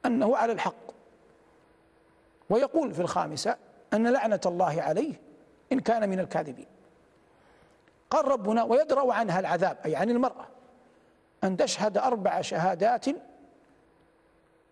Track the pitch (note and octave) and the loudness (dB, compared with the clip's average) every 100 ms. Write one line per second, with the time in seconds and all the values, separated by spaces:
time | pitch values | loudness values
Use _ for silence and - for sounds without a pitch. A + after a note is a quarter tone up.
0 | - A#3+ G#3 C4 A#3 A3 F#3 - - - | -2 2 2 2 2 0 -4 -6 -16 -20
1 | - _ _ _ _ _ _ _ _ _ | -20 _ _ _ _ _ _ _ _ _
2 | _ _ _ _ - A3+ C#4 E4 C4+ D#3 | _ _ _ _ -2 0 2 0 -2 -2
3 | F3 F3+ D#3 D3+ G3+ - - - - G#3 | -2 -2 -4 -4 -4 -4 -8 -20 -4 0
4 | A#3 B3 A3 G3 F#3 F3 F3+ D#3 D#3 D#3+ | 2 2 2 0 0 0 0 0 -2 -2
5 | D4+ - - - - _ - C4 - A#3 | -2 -6 -16 -20 -20 _ -4 -4 0 0
6 | G#3 F#3 F3+ - D#3 B2 - - - _ | 0 -2 -2 -4 -6 -10 -18 -20 -20 _
7 | _ _ _ _ _ _ _ _ _ _ | _ _ _ _ _ _ _ _ _ _
8 | - D#4 C4+ C4 G3+ A3+ A3+ A#3+ D#4 C4 | -2 0 2 0 0 0 4 4 4 2
9 | C4 A3 A3 F3 F3 E3+ F3+ C#3+ D#3+ D#3 | 2 2 0 0 0 2 0 -2 -4 -2
10 | G3+ A#3+ B3+ - - - - - _ _ | 0 2 0 -2 -18 -20 -20 -20 _ _
11 | _ _ _ - F#3+ F#3 A#3 - G#3+ G3 | _ _ _ -4 -2 0 -2 0 -2 0
12 | C4 A#3 F#3+ E3+ - F#3 F3 F3+ G3+ A#3 | 0 0 0 -2 -2 0 0 2 0 0
13 | - D#4 - - - - _ _ _ _ | -2 -4 -8 -20 -20 -20 _ _ _ _
14 | _ _ _ _ _ _ _ | _ _ _ _ _ _ _